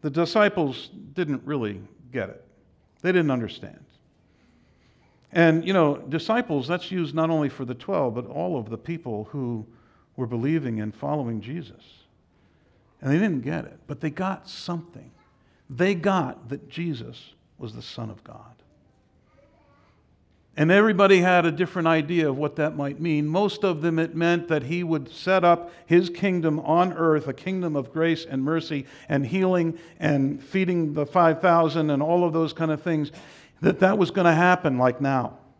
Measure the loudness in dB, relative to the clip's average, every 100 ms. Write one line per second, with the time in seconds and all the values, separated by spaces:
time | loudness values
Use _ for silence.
0 | -2 -2 0 4 2 2 -2 -4 -14 -18
1 | -14 -6 -4 -4 -4 -4 -4 -8 -14 _
2 | -10 -8 -8 -10 -20 _ _ _ _ _
3 | 0 2 2 0 -4 -8 -18 -20 -20 _
4 | _ _ _ _ _ _ _ _ _ _
5 | _ _ _ 4 6 4 2 4 4 2
6 | -4 -6 0 -2 0 -4 -2 -6 -4 -4
7 | -4 -2 0 0 -2 -4 -10 -10 -4 -2
8 | -2 -4 -8 -6 -4 -4 -6 -10 -8 -10
9 | -6 -8 -8 -8 -6 -6 -10 -20 _ _
10 | _ -8 -6 -2 0 -2 -2 -4 -6 -8
11 | -6 -4 -4 -6 -8 -12 -12 -20 -20 _
12 | _ _ _ _ _ _ _ _ _ _
13 | 0 2 2 -2 -4 -8 -8 -18 -16 -8
14 | -8 -6 -6 -6 -12 -14 -8 -8 -10 -20
15 | -20 _ _ _ _ _ _ -2 0 0
16 | 0 0 -2 -8 -12 -12 -12 -8 -6 -6
17 | -10 -16 -20 _ _ _ -14 -14 -16 -12
18 | -12 -12 -20 -20 -20 _ _ _ _ _
19 | _ _ _ _ _ _ _ _ _ _
20 | _ _ _ _ _ -2 4 6 4 4
21 | 6 6 6 4 4 0 -4 0 2 2
22 | 0 0 0 0 -4 -2 -4 -2 -6 -4
23 | -2 0 0 0 0 0 -2 0 -2 0
24 | -2 0 0 0 0 -4 -2 -4 -2 -4
25 | -4 -8 0 4 4 4 0 -18 4 4
26 | 4 -2 0 0 0 -2 0 2 2 2
27 | 2 2 -2 -8 -6 -4 -2 -4 -4 -2
28 | 0 0 -4 -4 -2 -2 -2 -8 -8 -18
29 | -2 -2 0 0 2 2 0 -4 -14 -4
30 | 0 2 0 -2 -4 -2 0 0 0 -2
31 | 0 4 4 4 4 4 4 2 0 0
32 | 2 2 2 2 -2 -2 -2 -2 -2 -2
33 | -2 -8 -20 -20 -20 _ 0 4 4 4
34 | 0 4 4 6 6 4 2 2 2 2
35 | 0 0 -2 -8 -20